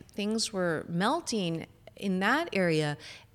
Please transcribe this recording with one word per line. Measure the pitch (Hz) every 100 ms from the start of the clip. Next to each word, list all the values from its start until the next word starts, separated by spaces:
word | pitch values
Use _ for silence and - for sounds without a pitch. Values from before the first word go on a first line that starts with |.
| -
things | - 202 220 -
were | 190 180 156 -
melting | 170 208 330 339 220 175 165 - - - -
in | 202 185
that | 196 285 339
area | 196 180 156 151 147 - - -